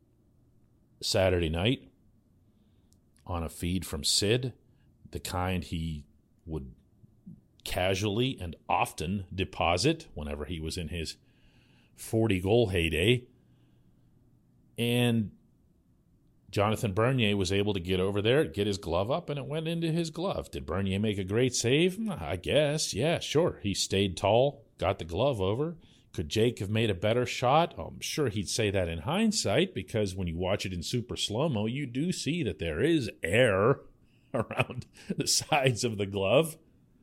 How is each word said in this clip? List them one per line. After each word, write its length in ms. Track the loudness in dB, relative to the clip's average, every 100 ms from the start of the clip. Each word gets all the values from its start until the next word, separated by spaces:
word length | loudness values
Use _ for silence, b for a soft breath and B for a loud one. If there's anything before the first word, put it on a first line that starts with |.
| _ _ _ _ _ _ _ _ _ -10
Saturday 480 | -2 2 4 4 2
night 400 | 0 0 0 -6 _ _ _ _ _ _ _ _ _ _ _ _ _ -8
on 160 | -6
a 60 | -6
feed 380 | -4 -2 -2 -4
from 180 | -4
Sid, 480 | -2 2 2 2 0 -10 _ b b _ -14
the 100 | -10
kind 440 | -6 -2 -2 -2
he 400 | -4 -4 -4 -6 -10 _ _ _
would 280 | -10 -8 -10 -16 _ _ -20 _ -20 -20 _ _
casually 720 | -6 0 0 2 0 0 -2 -2
and 180 | -8 -10 -2
often 560 | 0 0 -4 -4 -4 -4
deposit 720 | -4 -4 0 2 4 2 0 -4
whenever 320 | -12 -8 -8
he 160 | -6 -6
was 160 | -6 -6
in 120 | -6
his 280 | -6 -8 -10 b b b b b b b -18
forty 440 | -4 0 2 2
goal 260 | 2 2 4
heyday. 580 | 2 2 2 2 2 -2 _ b b b b _ _ _ _ _ _ _ _ _ -4
And 540 | 0 2 4 2 0 -6 _ _ _ _ _ _ _ _ _ _ -6
Jonathan 420 | 0 2 2 0
Bernier 460 | 2 2 4 2 2
was 140 | 2
able 200 | 2 2
to 80 | 0
get 200 | 0 2
over 200 | 2 2
there, 240 | 4 4
get 220 | 2 0 -2
his 100 | -2
glove 340 | 0 0 0
up, 200 | -2 -4
and 80 | -8
it 80 | -6
went 200 | -6 -4
into 240 | -2 -2
his 200 | 0 -2
glove. 400 | -4 -4 -4 -6
Did 160 | -8 -4
Bernier 320 | -2 0 0
make 180 | 0 0
a 80 |
great 300 | -2 0 2
save? 440 | 2 2 2 2 0 -6
I 260 | -6 -4 -4
guess, 560 | 0 2 2 0 -4
yeah, 260 | -2 0 0
sure. 400 | 0 2 2 0
He 100 | -4
stayed 440 | -2 0 2 2 2
tall, 500 | 4 4 4 0 -12 -4
got 220 | -2 -2
the 60 | -4
glove 340 | 0 0 2
over. 360 | 0 0 -4 -8 b b b
Could 160 | -8 -4
Jake 320 | 2 2 2
have 100 | -2
made 200 | 0 0
a 40 |
better 320 | 0 0 0 0
shot? 480 | 0 4 4 2 -2
Oh, 100 | -12
I'm 140 | -10
sure 280 | -8 -2 -2
he'd 200 | -2 -2
say 220 | 0 2
that 180 | 2 0
in 100 | -2
hindsight, 760 | -2 0 2 0 2 2 0
because 400 | -2 -4 -2 0
when 140 | -2 -4
you 80 | -2
watch 280 | -2 -2
it 80 | -4
in 120 | -6
super 320 | -4 -4 -4 -6
slow-mo, 500 | -4 -2 -2 -2 -2
you 200 | -4 -6
do 260 | -4 -4
see 320 | -4 -4 -2
that 160 | -2 -4
there 200 | -4 0
is 300 | 2 2 0 -4
air 580 | 0 4 4 6 4 2 -2 -20 _
<laughs> 280 | _ _
around 520 | -4 -2 -2 -4 -6 -12 B B -4
the 100 | 0
sides 560 | 0 2 2 4 2
of 160 | 0 -2
the 80 | -2
glove, 500 | 0 4 6 4 -2 _ _ _ _